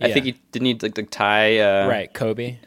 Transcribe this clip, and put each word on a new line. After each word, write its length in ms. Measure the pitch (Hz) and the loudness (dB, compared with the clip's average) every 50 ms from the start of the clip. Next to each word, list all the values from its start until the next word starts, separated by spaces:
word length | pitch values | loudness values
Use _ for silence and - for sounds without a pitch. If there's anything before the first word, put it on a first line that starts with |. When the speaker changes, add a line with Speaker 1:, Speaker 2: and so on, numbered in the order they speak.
Speaker 1:
I 60 | - 120 | -2 0
Speaker 2:
Yeah. 60 | 107 | 0
Speaker 1:
think 120 | 143 131 | 0 -2
he, 60 | 131 123 - _ _ | -2 -8 -8 _ _
didn't 140 | - 120 123 | -8 -2 -2
he, 80 | 127 120 | -2 -2
like, 240 | 113 - 107 107 - | -2 -4 -6 -6 -6
like, 120 | 107 - | -10 -10
tie, 500 | - - 107 101 104 107 110 107 110 110 | -4 -2 0 2 4 4 4 4 4 4
uh, 280 | 104 101 98 98 98 98 | 4 4 4 2 2 0
Speaker 2:
Right, 260 | 120 104 92 - - | 0 -2 -4 -8 -8
Kobe. 440 | - 127 110 110 113 120 123 120 120 - | -6 -4 -4 -4 -4 -6 -10 -10 -14 -20